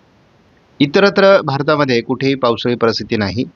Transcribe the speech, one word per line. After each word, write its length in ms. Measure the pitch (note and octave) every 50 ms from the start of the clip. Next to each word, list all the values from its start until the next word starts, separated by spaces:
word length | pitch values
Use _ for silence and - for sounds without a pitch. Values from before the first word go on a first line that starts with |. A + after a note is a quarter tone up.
| _ _ _ _ _ _ _ _ _ _ _ _ _ _ _ -
इतरत्र 600 | D3 C#3+ D3 G3 G3 G3+ F3 G3+ G3 G3 G3 F3+ D#3+
भारतामध्ये 560 | D#3+ E3 D#3+ D3 D#3 D#3 D3 D3 C3 B2 A#2
कुठेही 340 | A2 - C3 A2+ C3+ C3+ C#3
पावसाळी 400 | C3 B2+ A#2+ A2+ - - B2 B2
परिस्थिती 420 | A2+ A#2 A2+ G#2+ - G#2+ G#2 A#2+
नाही. 280 | G#2+ G#2 F#2+ F2 A#2 C3+ E3+ -